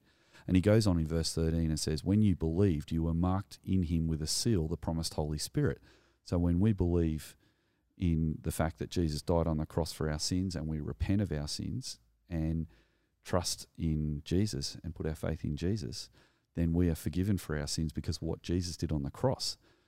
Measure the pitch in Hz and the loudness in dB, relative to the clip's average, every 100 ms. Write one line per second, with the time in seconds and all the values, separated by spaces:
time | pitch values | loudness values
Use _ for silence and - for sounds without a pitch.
0 | _ _ _ - - 92 87 110 104 85 | _ _ _ -10 4 6 8 6 6 4
1 | 78 82 80 - 80 82 82 78 - 78 | 2 0 0 0 2 2 2 0 0 -2
2 | 82 101 107 85 80 82 101 76 - 82 | 2 4 4 4 0 2 2 2 0 0
3 | 82 82 90 95 - - - 95 82 82 | 0 2 2 0 -4 -10 -2 0 2 0
4 | 80 78 78 - 120 104 78 82 - 82 | 0 -2 -2 -2 2 2 0 -2 -4 -4
5 | 82 - 76 76 - - 127 67 - - | -4 -2 -2 -2 -4 0 0 -2 -12 -20
6 | _ _ - 90 87 87 107 98 87 87 | _ _ -4 0 2 4 4 4 2 4
7 | 82 78 - - _ _ _ _ _ - | 2 0 -6 -20 _ _ _ _ _ -2
8 | 87 80 80 - 82 - 80 - - - | 2 2 2 -2 -4 -2 -2 -2 -4 0
9 | 82 73 - 85 82 78 80 - 80 - | 0 0 0 0 2 0 -2 -2 -4 -2
10 | 78 76 - 90 92 82 78 78 73 69 | -2 -2 -2 0 -2 -4 -4 -4 -6 -6
11 | - 101 95 76 76 - 71 117 - - | 0 0 0 -2 -4 -6 -6 -6 -8 -14
12 | _ _ - 82 80 80 80 _ _ _ | _ _ -8 -2 0 -2 -4 _ _ _
13 | _ _ - 92 85 - - - 82 78 | _ _ -2 -2 0 -6 -10 -4 -2 0
14 | 76 73 - 87 107 67 73 - 82 - | -2 -4 0 0 0 -2 -6 -8 -12 -6
15 | 80 78 85 82 78 73 85 107 62 - | -6 -4 -6 -4 -4 -2 -2 -2 -6 -10
16 | - _ _ _ _ - 82 82 87 80 | -14 _ _ _ _ -2 2 4 2 2
17 | - 82 98 95 - 76 73 - 80 - | -2 0 0 0 -2 -6 -4 -2 -2 -4
18 | 78 82 82 80 - 90 87 78 76 76 | -6 -6 -4 -6 -2 -2 -2 -4 -2 -2
19 | 69 - 131 - - - _ _ | -4 -2 -2 0 -6 -8 _ _